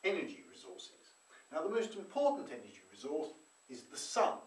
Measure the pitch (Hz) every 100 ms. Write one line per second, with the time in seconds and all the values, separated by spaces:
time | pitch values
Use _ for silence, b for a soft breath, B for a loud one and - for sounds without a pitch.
0 | 190 185 131 - - - 95 - - -
1 | - - _ B B 156 175 226 220 202
2 | - 277 285 - - 120 107 - - -
3 | 139 151 - - - _ _ 127 - -
4 | - - - -